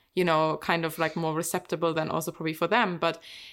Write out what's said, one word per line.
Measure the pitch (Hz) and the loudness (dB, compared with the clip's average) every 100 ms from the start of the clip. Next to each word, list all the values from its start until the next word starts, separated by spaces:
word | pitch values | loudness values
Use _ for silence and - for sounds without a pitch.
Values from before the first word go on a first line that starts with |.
| _ | _
you | 190 | 0
know, | 175 156 156 151 | 4 4 4 0
kind | - 170 | 0 0
of, | 165 160 | 0 0
like, | 160 170 | -2 0
more | 160 | -2
receptible | 156 170 180 - 165 165 | 0 -2 -4 -4 -2 0
than | 160 156 | 0 0
also | 160 160 | -2 -4
probably | - 160 | -4 -4
for | 156 170 | -2 2
them. | 214 196 170 | 2 2 0
But | 170 160 - - - | -2 -2 -10 -18 -18